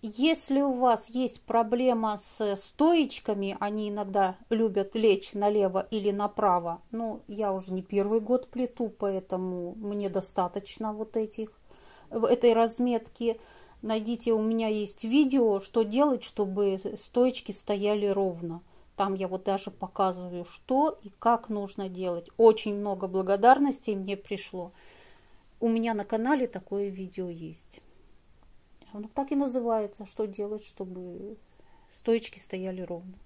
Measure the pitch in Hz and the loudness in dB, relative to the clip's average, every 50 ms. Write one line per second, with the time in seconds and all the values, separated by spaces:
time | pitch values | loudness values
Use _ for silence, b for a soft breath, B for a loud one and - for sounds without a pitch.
0 | - 220 208 226 262 320 320 320 - - 269 277 285 277 262 247 254 247 233 214 | -10 -10 -4 0 2 2 2 0 -2 0 0 2 2 2 0 2 4 4 4 2
1 | - - 226 247 262 240 - - _ - - 233 233 214 233 240 254 254 240 226 | 0 -6 -4 -2 -2 -2 -4 -8 _ 0 0 0 2 2 0 2 2 2 2 2
2 | 220 220 208 202 - - - - 220 208 196 196 - - _ - 294 320 349 330 | 0 -2 -4 -4 -8 -14 -6 -4 -2 -2 -2 -4 -6 -16 _ 2 4 6 6 4
3 | 294 - - - - - 208 202 196 196 196 - 208 208 208 214 214 208 208 208 | 2 0 -4 -8 -4 -4 -4 -2 -2 -6 -4 -4 -4 -4 -4 -4 -4 -4 -4 -6
4 | 208 196 190 202 196 185 185 - - _ 226 220 226 220 190 202 196 196 - 226 | -6 -2 2 2 2 2 0 -6 -4 _ 0 2 2 2 2 0 -2 -2 -2 2
5 | 220 226 196 196 - - - 202 202 208 208 214 196 190 185 190 190 - - 214 | 4 4 4 4 0 -8 -6 0 0 2 2 2 2 2 0 -2 -4 -2 -4 -2
6 | 196 208 196 202 208 208 - - 208 196 180 175 170 170 170 175 - - - 226 | -2 0 -2 0 -2 -4 -2 0 2 4 2 2 0 -4 -8 -8 -12 -10 -8 -6
7 | 233 220 208 226 - - 208 202 214 202 190 190 185 185 185 185 185 - - 202 | -6 -6 -8 -10 -12 -14 -6 -4 -2 -2 -2 -4 -6 -6 -8 -8 -6 -2 -2 0
8 | 196 208 220 226 214 214 247 254 254 - - 240 254 247 - - 240 214 - _ | 0 2 0 -2 0 2 0 0 0 -4 -4 -4 -4 -4 -4 -6 -6 -6 -6 _
9 | - 202 190 190 190 - 190 185 185 185 180 180 175 175 185 220 214 202 208 208 | -4 -2 -2 -4 -4 -4 -4 -4 -4 -4 -6 -6 -8 -8 -10 -10 -8 -6 -6 -4
10 | 202 190 180 196 185 - - - 180 175 - 202 196 - - - 226 214 214 214 | -4 -2 -4 -4 -6 -4 -2 -2 -2 -2 -2 -8 -10 -10 -12 -8 -6 -6 -6 -6
11 | 220 214 - 226 220 214 214 - 220 214 - _ _ B B B B B B B | -10 -6 -4 -4 -4 -4 -6 -10 -12 -12 -12 _ _ B B B B B B B
12 | B B - 233 226 - - 247 240 240 226 226 226 226 220 - 247 247 240 220 | B B -2 0 4 4 4 6 6 6 6 6 4 2 2 -2 0 0 0 -2
13 | 226 - - - 233 233 226 233 B B B B B B B B - 214 220 220 | -4 -6 -12 -4 -2 -2 -2 -4 B B B B B B B B -6 -4 -2 -2
14 | 214 220 240 226 - 240 226 220 214 220 226 226 226 220 214 214 208 202 - - | -2 -4 -6 -2 0 0 2 2 2 0 0 0 0 0 0 -2 -4 -6 -8 -8
15 | - 220 233 294 302 262 262 269 233 220 202 196 196 - - 233 226 208 214 254 | -4 2 6 6 6 6 6 4 4 4 4 2 -2 -2 0 0 2 2 4 4
16 | 285 302 262 240 - - - - 208 196 190 202 208 196 190 185 190 208 - - | 4 4 4 0 -4 -8 -2 -2 -2 -2 0 0 0 0 0 -2 -6 -8 -8 -8
17 | - - - 247 247 254 254 - - - 196 - - - 208 202 202 208 208 208 | -14 -4 2 4 4 4 2 -2 -10 -12 -12 -12 -4 -4 -4 0 2 0 0 2
18 | 208 202 196 196 196 185 175 165 175 170 165 170 - b b b b b _ - | 2 0 2 2 0 0 -2 -4 -8 -8 -8 -10 -14 b b b b b _ -4
19 | 196 202 196 185 190 180 185 185 190 - 190 190 - 202 - - - 185 - - | -2 -2 -2 -2 -4 -4 -4 -4 -2 -2 -2 -2 -2 -8 -12 -10 -12 -10 -2 0
20 | 196 185 180 180 180 180 175 175 175 - - - - - 254 269 294 320 - - | 0 0 0 -4 -10 -10 -8 -10 -10 -10 -16 -20 -4 0 2 4 4 2 0 -4
21 | - 202 - _ - 233 233 233 233 - 220 208 202 196 - - 196 190 180 180 | -16 -20 -20 _ 2 2 2 2 0 -4 -6 -6 -6 -6 -8 -8 -8 -8 -6 -6
22 | 185 180 175 170 170 - - - 226 220 220 220 - 208 202 202 208 208 196 185 | -4 -4 -4 -6 -8 -12 0 8 8 8 8 6 0 -4 -4 -4 -4 -4 -4 -4
23 | 196 185 180 190 190 185 196 202 214 247 262 269 285 285 262 - - - 208 196 | -4 -2 -2 -2 2 2 2 6 8 8 8 8 6 0 0 -4 -4 -4 -4 -4
24 | 190 190 202 196 - - 208 190 - - - 185 175 180 b b b b b b | -4 -6 -6 -8 -6 -8 -8 -8 -8 -10 -10 -10 -10 -12 b b b b b b
25 | b b b b b b b b b - _ - 226 233 226 226 226 233 226 208 | b b b b b b b b b -20 _ -2 0 0 0 2 0 0 -2 -4
26 | 202 - - 220 226 254 302 277 254 240 - 185 185 - 196 202 202 202 190 185 | -4 -2 -2 -2 2 2 2 2 0 -2 -4 -10 -10 -6 -6 -4 -4 -4 -6 -8
27 | 190 180 - - 185 180 170 165 160 156 156 - - - - - _ - _ - | -12 -10 -8 -8 -8 -8 -8 -10 -12 -14 -14 -16 -20 -20 -20 -20 _ -20 _ -20
28 | _ - - - _ _ - _ _ - - - _ _ - - - - - 208 | _ -20 -20 -20 _ _ -20 _ _ -20 -20 -20 _ _ -20 -20 -20 -18 -16 -14
29 | 208 214 _ - 277 277 302 277 277 262 240 254 233 233 226 220 208 202 208 - | -14 -8 _ -6 -4 0 0 0 0 2 0 -2 0 0 0 0 0 -4 -8 -14
30 | 208 190 - - 214 208 190 - 208 202 214 214 214 - - - 196 185 180 185 | -18 -16 -6 -4 -4 -4 -4 -6 -6 -6 -6 -10 -10 -16 -14 -12 -12 -10 -10 -12
31 | 180 180 175 175 190 208 220 - - _ b b b b b b b b - - | -12 -12 -12 -12 -12 -14 -14 -16 -20 _ b b b b b b b b -20 -6
32 | - 240 233 233 220 - - 202 - - - 185 185 190 185 185 180 170 175 170 | 0 0 0 2 0 -6 -14 -16 -14 -10 -10 -8 -6 -6 -8 -8 -8 -8 -8 -10
33 | 180 185 185 - - | -10 -16 -20 -20 -20